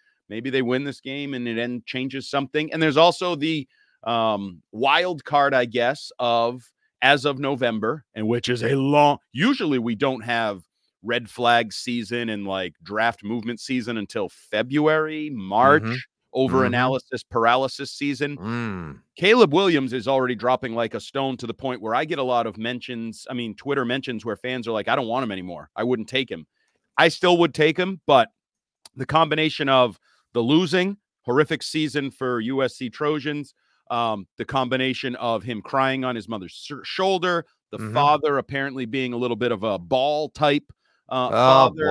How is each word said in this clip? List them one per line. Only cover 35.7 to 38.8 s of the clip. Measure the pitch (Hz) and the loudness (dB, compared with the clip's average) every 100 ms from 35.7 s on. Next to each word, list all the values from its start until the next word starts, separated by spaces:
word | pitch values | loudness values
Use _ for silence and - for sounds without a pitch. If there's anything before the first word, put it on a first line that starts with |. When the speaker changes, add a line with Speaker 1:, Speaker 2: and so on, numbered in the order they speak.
| 135 135 135 | 0 0 0
Speaker 1:
on | 127 117 | -4 -6
his | 110 | -8
mother's | 110 90 | -10 -10
sur-, | - - 139 | -16 -16 -14
shoulder, | - - 190 185 180 170 - _ _ | -10 -2 0 0 0 -2 -4 _ _
the | 107 | -10
Speaker 2:
Mm-hmm. | 110 | -4
Speaker 1:
father | 123 143 151 151 139 | 2 4 4 2 0
apparently | - 139 139 131 | -2 -6 -6 -6